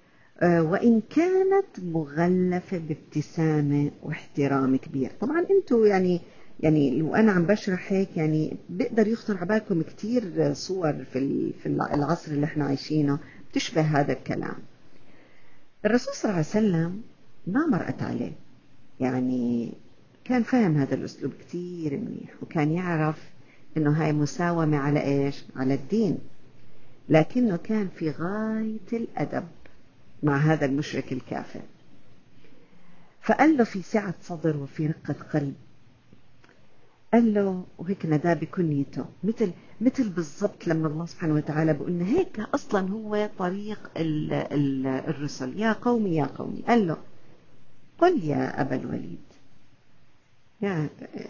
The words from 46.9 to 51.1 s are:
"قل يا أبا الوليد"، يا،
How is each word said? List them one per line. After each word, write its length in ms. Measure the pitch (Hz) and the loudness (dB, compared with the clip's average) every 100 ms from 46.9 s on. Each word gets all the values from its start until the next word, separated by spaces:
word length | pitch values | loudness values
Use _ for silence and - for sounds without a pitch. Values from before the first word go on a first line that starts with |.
| 151 - - - - - - - - - - | -2 -8 -14 -14 -18 -18 -14 -12 -14 -14 2
"قل 260 | 349 320 | 4 4
يا 380 | 156 135 131 - | 0 0 0 -2
أبا 140 | 135 131 | -2 -2
الوليد"، 440 | - - - - - - - - - - - - - - _ - - - | -4 -6 -8 -12 -14 -20 -18 -16 -18 -20 -20 -20 -20 -20 _ -20 -20 -4
يا، 280 | 202 170 147 - - | -2 0 -2 -6 -14